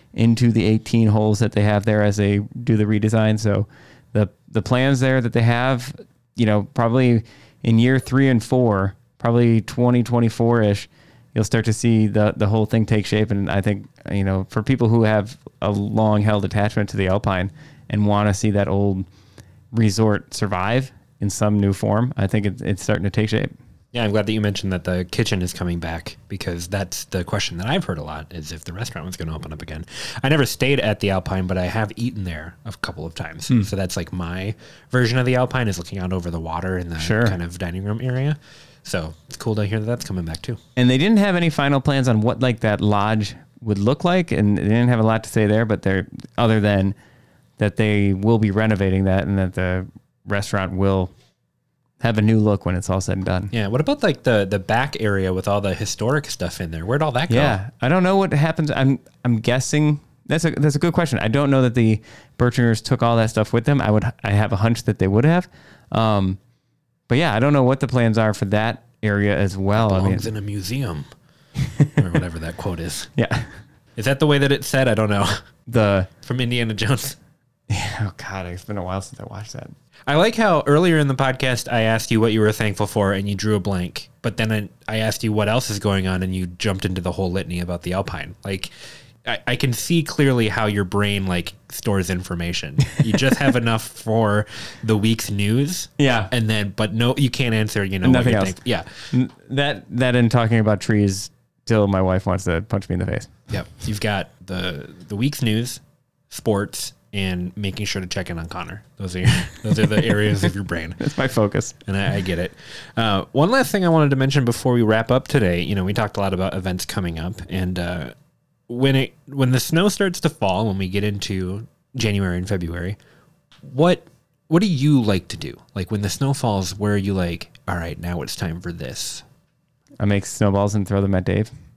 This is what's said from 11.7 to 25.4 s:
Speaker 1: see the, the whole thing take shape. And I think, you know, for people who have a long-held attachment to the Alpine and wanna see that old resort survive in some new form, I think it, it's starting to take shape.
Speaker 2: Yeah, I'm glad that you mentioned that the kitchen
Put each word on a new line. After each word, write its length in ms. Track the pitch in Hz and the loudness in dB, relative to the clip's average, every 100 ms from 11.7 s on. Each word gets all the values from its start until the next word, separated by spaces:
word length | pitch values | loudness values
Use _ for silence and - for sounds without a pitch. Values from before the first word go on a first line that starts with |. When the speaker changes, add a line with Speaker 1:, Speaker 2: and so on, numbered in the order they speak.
Speaker 1:
see 320 | 107 120 110 107 | 0 2 4 4
the, 260 | 107 104 - | 2 2 2
the 100 | 101 | 0
whole 180 | 110 107 | 2 2
thing 200 | 113 107 | 2 2
take 180 | 107 - | 0 2
shape. 240 | 107 107 | 0 0
And 200 | 101 98 | 0 0
I 100 | 98 | 0
think, 260 | 101 101 - _ - | 0 -2 -6 _ -6
you 140 | 101 | -2
know, 220 | 95 95 95 | 0 0 -2
for 140 | 113 | -4
people 260 | 107 131 117 | -2 0 2
who 140 | 117 | 4
have 340 | 107 107 104 - - - | 4 2 0 -8 -20 -6
a 100 | 101 | -2
long-held 720 | 101 104 110 110 104 104 104 95 | -2 0 2 2 4 2 0 0
attachment 420 | 104 104 - 101 | -2 0 -2 -2
to 60 | 101 | -2
the 120 | 95 | 0
Alpine 440 | 101 107 92 95 - - - - | 0 0 0 -2 -6 -20 -20 -6
and 160 | 104 104 | 0 2
wanna 260 | 101 104 | 2 2
see 180 | 98 107 | 0 0
that 140 | 101 98 | 0 0
old 380 | 98 101 95 95 - _ - - - _ | 0 0 -2 -6 -14 _ -20 -20 -20 _
resort 600 | 113 110 101 110 101 - | 2 2 4 2 2 -4
survive 560 | - 101 92 98 123 135 - _ _ | -6 -4 -2 0 0 -2 -10 _ _
in 100 | 101 | -4
some 280 | - 107 104 | 0 2 4
new 120 | 98 | 2
form, 400 | 98 110 107 123 - | 2 0 0 0 -2
I 100 | 98 | 0
think 200 | 107 101 | 0 -2
it, 140 | - | -4
it's 200 | - 95 | -4 -4
starting 220 | - 107 | -2 -2
to 60 | 95 | 0
take 180 | - 107 | 0 0
shape. 220 | 107 - - - - _ | 0 -4 -8 -20 -20 _
Speaker 2:
Yeah, 120 | 120 | -4
I'm 60 | 110 | 0
glad 160 | 107 104 | 0 0
that 60 | |
you 80 | 110 | 0
mentioned 300 | 104 98 98 | -2 -2 -4
that 100 | 90 | -4
the 220 | 90 90 90 | -2 -4 -4
kitchen 340 | - 113 101 | -4 -2 -2